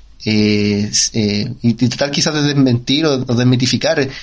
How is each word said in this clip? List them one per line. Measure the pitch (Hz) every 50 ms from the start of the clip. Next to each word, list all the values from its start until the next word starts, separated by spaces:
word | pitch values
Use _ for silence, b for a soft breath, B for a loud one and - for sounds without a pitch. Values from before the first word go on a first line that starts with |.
| b b - - -
eh, | - 110 107 107 104 107 104 104 104 104 101 104 104
s-, | 101 - - - -
eh, | 117 110 104 101 104 104 123 117 - -
intentar | 120 117 110 - 120 - - 143 143
quizás | 143 - - 175 151
de | 151 147
desmentir | 143 143 143 135 131 123 120 123 - 131 147 160
o, | 160 143 131 120
o | 123 123
desmitificar | 117 123 123 127 127 120 120 - 117 - 135 160 156 139 139 B B